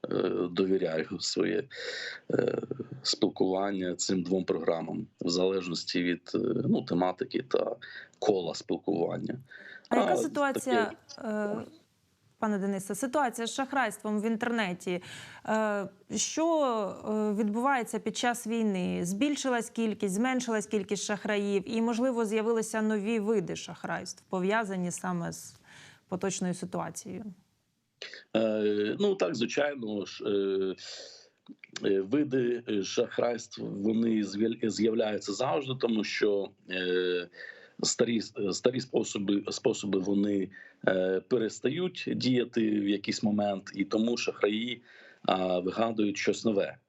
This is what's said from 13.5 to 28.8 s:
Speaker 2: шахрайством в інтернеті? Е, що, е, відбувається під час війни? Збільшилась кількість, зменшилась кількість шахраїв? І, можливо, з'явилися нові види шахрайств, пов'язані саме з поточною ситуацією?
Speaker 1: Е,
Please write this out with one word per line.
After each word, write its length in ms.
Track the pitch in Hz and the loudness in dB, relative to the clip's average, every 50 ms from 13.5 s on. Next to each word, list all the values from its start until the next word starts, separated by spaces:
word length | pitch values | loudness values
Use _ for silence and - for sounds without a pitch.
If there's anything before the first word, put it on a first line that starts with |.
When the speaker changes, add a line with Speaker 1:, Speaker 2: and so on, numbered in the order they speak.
| - | -2
Speaker 2:
шахрайством 680 | - 269 262 - 277 254 214 190 - - 220 214 214 | -4 -4 0 2 0 0 0 -2 -4 -4 -2 0 0
в 40 | 202 | 2
інтернеті? 760 | 226 226 214 233 233 233 233 214 185 180 175 - 196 180 175 - - - - - - - - - - | 0 0 0 0 0 2 2 0 0 -2 -4 -2 -2 -2 -2 -4 -8 -16 -16 -16 -16 -18 -14 -4 0
Е, 400 | 208 220 220 214 208 202 196 190 - _ - _ - | 0 2 2 2 0 -2 -4 -6 -10 _ -12 _ -4
що, 300 | 220 - - - - 320 330 330 311 294 262 233 220 208 185 - - - - | -4 -2 -2 0 0 2 4 4 4 4 2 2 0 -2 -2 -4 -6 -4 -4
е, 320 | 214 214 214 214 208 196 | -2 0 0 0 2 2
відбувається 580 | 233 208 208 233 240 277 285 254 226 220 - 214 | 0 0 0 0 2 2 2 2 0 -2 -4 -4
під 180 | 185 226 - - | -4 -4 -4 0
час 300 | - 247 240 233 - 220 | 0 0 0 0 -4 -2
війни? 520 | 226 233 220 214 196 185 180 185 180 180 180 | 0 2 2 2 2 2 0 0 0 0 -2
Збільшилась 640 | 170 196 202 262 294 294 277 - 269 247 233 226 233 | -2 0 0 2 0 0 0 0 0 0 0 0 -2
кількість, 440 | - - 226 220 202 - - 202 180 | -2 0 0 0 0 0 -2 0 0
зменшилась 520 | 202 233 262 262 254 247 - 226 214 208 | 2 2 2 2 0 0 0 -2 -2 -2
кількість 380 | - - 214 196 196 208 190 - | 0 0 -2 0 0 -4 -4 -2
шахраїв? 600 | - 208 196 - 208 214 208 208 202 202 196 185 | -4 -4 -4 -2 0 0 0 2 2 0 0 0
І, 160 | - 226 226 | 0 0 0
можливо, 440 | 226 233 240 220 247 269 247 226 233 | 2 2 2 2 2 2 2 0 0
з'явилися 560 | 208 208 220 214 226 233 226 214 220 - 220 | 0 2 0 2 2 2 2 0 0 0 0
нові 380 | 214 214 214 214 190 214 233 226 | 2 2 2 2 0 0 0 0
види 360 | 202 208 226 208 175 160 165 | 2 2 2 2 0 -2 -6
шахрайств, 680 | 165 - - 170 - - 185 170 - 185 - - - - _ | -8 -8 -12 -12 -10 -6 -6 -6 -4 -6 -10 -12 -14 -10 _
пов'язані 640 | - 185 180 190 208 226 226 190 196 185 180 175 | -2 0 2 2 2 2 0 0 -2 -2 -2 -4
саме 400 | 165 - - 185 180 175 170 165 | -4 -4 -4 -4 -2 -2 -4 -4
з 240 | 165 - - - - - _ - - - - - - - _ _ | -6 -8 -14 -16 -18 -20 _ -20 -20 -20 -20 -20 -20 -20 _ _
поточною 440 | 185 180 - 196 185 - 190 180 175 | -6 -2 -2 -2 -2 -2 -2 -2 -2
ситуацією? 680 | 175 - 180 - 175 160 160 165 - - - 185 190 214 214 180 - _ _ _ _ _ _ _ _ _ _ _ _ - - - - - _ _ | -4 -6 -6 -6 -6 -6 -6 -8 -10 -12 -10 -10 -10 -10 -12 -14 -16 _ _ _ _ _ _ _ _ _ _ _ _ -16 -16 -16 -18 -20 _ _
Speaker 1:
Е, 600 | 110 113 110 107 107 107 104 104 104 | 0 2 2 2 2 2 2 2 2